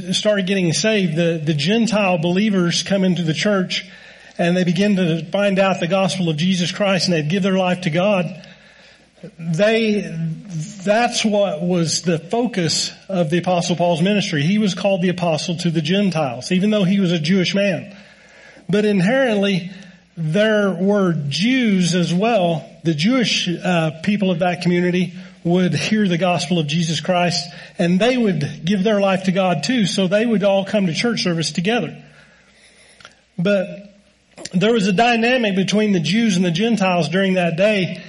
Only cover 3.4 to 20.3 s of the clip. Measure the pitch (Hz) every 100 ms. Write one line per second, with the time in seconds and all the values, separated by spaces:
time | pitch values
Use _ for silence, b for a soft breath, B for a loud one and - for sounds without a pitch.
3.4 | 208 196 185 - B B B B B -
4.4 | 175 180 180 175 208 185 170 165 156 196
5.4 | 202 190 196 190 165 190 190 - 165 151
6.4 | 185 180 185 190 196 185 196 160 151 196
7.4 | 196 190 180 180 175 165 208 190 156 -
8.4 | B B B B B B B _ 170 -
9.4 | 165 160 208 226 220 208 165 165 165 160
10.4 | - 160 156 - 185 220 240 240 220 208
11.4 | 196 156 175 180 160 - 180 160 - 233
12.4 | 247 185 160 - - - - 185 156 175
13.4 | 185 175 170 170 175 160 190 208 - 147
14.4 | 156 214 208 - 202 190 180 175 170 151
15.4 | - 165 170 160 151 196 196 160 139 120
16.4 | - 185 208 214 180 202 175 175 151 190
17.4 | 170 196 202 147 - B B B B B
18.4 | B B - 202 208 202 185 269 254 208
19.4 | 202 175 B B B B B 170 156